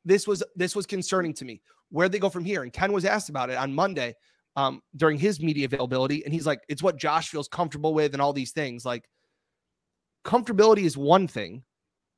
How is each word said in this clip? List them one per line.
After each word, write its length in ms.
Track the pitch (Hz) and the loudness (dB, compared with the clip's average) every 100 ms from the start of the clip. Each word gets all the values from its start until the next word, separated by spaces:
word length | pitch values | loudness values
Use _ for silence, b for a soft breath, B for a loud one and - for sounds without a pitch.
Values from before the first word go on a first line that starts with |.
this 240 | 170 196 208 | 2 2 2
was, 160 | 190 - | -4 -4
this 220 | 175 180 208 | -4 -4 -4
was 100 | 185 | -6
concerning 480 | 190 - 190 170 143 | -6 -2 -2 -2 -6
to 100 | 131 | -12
me. 160 | 107 _ _ _ | -16 _ _ _
Where'd 200 | 147 180 | 0 2
they 80 | 196 | 2
go 80 | 190 | 0
from 140 | 180 | -2
here? 200 | 175 190 | -4 -6
And 100 | 123 | -6
Ken 180 | - 196 | -2 0
was 140 | 202 185 | 0 0
asked 240 | 208 - | 0 -2
about 200 | 139 127 | -4 -4
it 60 | 127 | -2
on 180 | 139 | -2
Monday, 420 | 139 196 160 120 113 _ _ _ - | 0 -2 -2 -6 -8 _ _ _ -2
um, 240 | 135 131 - 143 | 0 -2 -10 0
during 200 | 160 147 | 2 4
his 220 | 190 160 | 2 0
media 240 | 160 147 | -2 -2
availability. 600 | 135 135 127 131 135 151 147 | -2 -2 -2 0 0 -2 -4
And 80 | |
he's 120 | 160 151 | -2 -2
like, 140 | 143 - | -2 -4
"It's 160 | 147 | -2
what 140 | 185 151 | 0 0
Josh 320 | 156 156 - | 0 0 -2
feels 180 | 151 139 | -6 -6
comfortable 460 | - 165 147 156 | -4 -4 -2 0
with 180 | 156 147 | 2 2
and 100 | 139 | 2
all 120 | 143 | 0
these 180 | 139 127 | 0 -4
things." 320 | 160 139 120 | -4 -6 -6
Like, 240 | 123 120 - _ _ _ _ _ _ _ _ _ _ _ - | -6 -6 -8 _ _ _ _ _ _ _ _ _ _ _ -2
comfortability 580 | 240 233 196 214 214 | 0 2 6 6 6
is 140 | 175 139 | 4 0
one 280 | 143 185 180 | 4 4 4
thing. 380 | 113 90 117 - _ _ _ _ | -2 -8 -10 -20 _ _ _ _